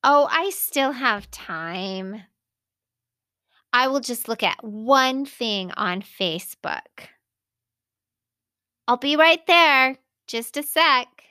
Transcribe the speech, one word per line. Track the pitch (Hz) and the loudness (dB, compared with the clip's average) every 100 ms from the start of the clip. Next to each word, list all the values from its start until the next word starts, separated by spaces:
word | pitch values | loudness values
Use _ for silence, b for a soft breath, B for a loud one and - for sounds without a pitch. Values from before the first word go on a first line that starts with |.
"Oh, | 269 285 285 | 6 4 4
I | 320 381 | 0 -2
still | 370 - 285 269 | -6 -4 -2 -2
have | 254 254 208 - | 0 -2 -2 -8
time." | - - 160 165 180 190 190 190 208 185 _ _ _ _ _ _ _ _ _ _ _ _ _ _ | -18 -12 -10 -8 -8 -6 -8 -10 -14 -18 _ _ _ _ _ _ _ _ _ _ _ _ _ _
"I | 240 262 | 0 2
will | 277 | 0
just | 247 240 - | -4 -10 -8
look | 226 | -4
at | 196 - | -4 -4
one | 220 208 226 269 262 262 277 | -10 -10 2 2 4 -2 -8
thing | - 233 202 185 | -8 -6 -4 -6
on | - 202 180 | -6 -4 -6
Facebook." | - - 185 165 - - 156 - - - - _ _ _ _ _ _ _ _ _ _ _ _ _ _ _ _ _ - | -10 -6 -6 -6 -10 -12 -10 -10 -12 -20 -20 _ _ _ _ _ _ _ _ _ _ _ _ _ _ _ _ _ -2
"I'll | 247 | -2
be | 277 | 0
right | 302 320 339 - | 4 4 4 4
there. | 349 320 269 262 262 _ _ - | 4 6 6 2 0 _ _ -12
Just | 226 233 294 | -10 -8 -10
a | |
sec." | 294 - 320 262 240 _ _ | -4 0 4 2 0 _ _